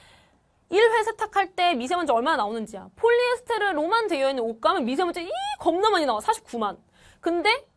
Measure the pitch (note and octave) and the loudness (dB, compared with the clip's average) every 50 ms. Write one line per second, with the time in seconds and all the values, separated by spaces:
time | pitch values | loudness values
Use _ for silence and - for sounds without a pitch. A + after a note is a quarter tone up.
0 | - - - _ _ _ _ _ _ _ _ _ _ - E4 G4+ A#4 A4+ A4+ A4 | -20 -20 -20 _ _ _ _ _ _ _ _ _ _ -2 2 4 4 4 4 2
1 | G#4+ A4+ A4 - A4 G#4 - G4+ G4 F#4 - - F4 F4 E4+ A#3 A#3+ B3+ F4+ F4+ | 0 -2 -4 -4 -6 -2 0 0 -2 0 0 0 0 2 0 0 -2 -2 -2 0
2 | E4+ C#4+ A#3+ A3+ B3 D#4 D#4+ C4 G#3+ G3+ A3+ A3+ G#3+ - G#3+ F#3+ F3+ F#3 - - | 0 2 0 2 2 0 0 0 -2 -2 -4 -6 -8 -10 -12 -16 -18 -18 -4 0
3 | - A#4 A#4+ A#4+ B4 B4 B4 A#4 - - A#4 G#4 G#4 G4+ F4 D4 D#4 F4 A4 A#4 | 2 4 4 4 2 0 -2 -2 -4 -4 -2 -2 -2 -2 0 -2 0 0 0 0
4 | A4 G#4 E4 C4+ C4+ C4+ C#4 B3 A3+ A#3 A3 A3+ - D#4 F#4 F4+ B3 A3+ C4+ D#4 | 0 0 0 0 0 0 0 -2 -4 -4 -4 0 0 0 2 0 0 -2 0 0
5 | F4+ F4 - F4 E4+ F#4+ D#5 F#5 G5 G#5 G#5 - - - D#4+ F#4 G#4 A4 G4+ F4 | -2 -2 -2 -6 -8 -8 -6 -6 -6 -6 -8 -2 0 0 2 2 4 4 4 2
6 | D4+ C4 A3 G#3+ - - A4+ - - - - A#3 A3 G3 F3 - _ _ _ _ | 2 0 -2 0 0 -2 -2 -2 -6 -10 -6 -6 -4 -6 -6 -10 _ _ _ _
7 | - - - _ - F4 E4+ F4 F#4 G#4 A#4 C#5 - _ _ | -20 -20 -20 _ -4 -2 -2 0 2 0 0 0 -4 _ _